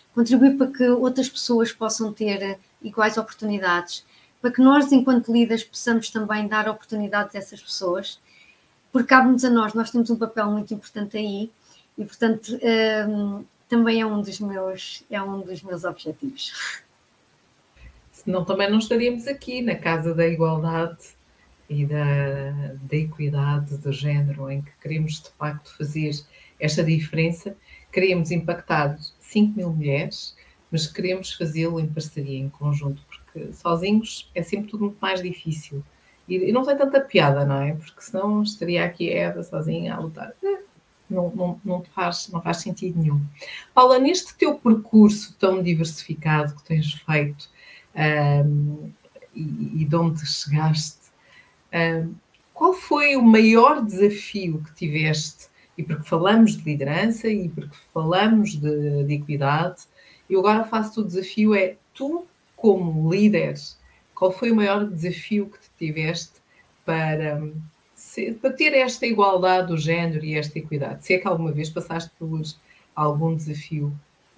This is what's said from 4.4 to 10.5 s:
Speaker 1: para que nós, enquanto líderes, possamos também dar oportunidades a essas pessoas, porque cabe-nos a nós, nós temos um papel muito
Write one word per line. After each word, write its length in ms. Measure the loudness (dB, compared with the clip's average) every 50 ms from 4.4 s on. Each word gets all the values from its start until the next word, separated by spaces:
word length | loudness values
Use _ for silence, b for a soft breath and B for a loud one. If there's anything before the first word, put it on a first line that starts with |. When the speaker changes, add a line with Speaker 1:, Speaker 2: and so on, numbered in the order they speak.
Speaker 1:
para 80 | -4 -2
que 100 | 4 6
nós, 320 | 6 8 8 6 6 6
enquanto 400 | 4 4 6 4 4 2 2 2
líderes, 320 | 4 4 4 4 0 -4 -4
possamos 460 | -8 -12 -6 -2 0 0 0 -2 -4
também 360 | -6 -6 -4 -2 -2 -4 -2
dar 220 | -2 -2 -2 -2 -2
oportunidades 680 | -6 -8 -10 -8 -6 -6 -4 -2 -2 -4 -4 -4 -8
a 40 | -12
essas 240 | -12 -12 -16 -18
pessoas, 580 | -12 -10 -8 -4 -2 -2 -2 -4 -6 -10 -14 b b b b b b b b b b b b b _ _
porque 160 | -2 -2 4 6
cabe-nos 360 | 6 6 8 6 4 4 4
a 60 | 4
nós, 220 | 4 4 4 2
nós 180 | 0 -2 -2 0
temos 200 | 0 0 0 0
um 60 | 0
papel 340 | -2 -2 -4 -2 -2 -2
muito 240 | 0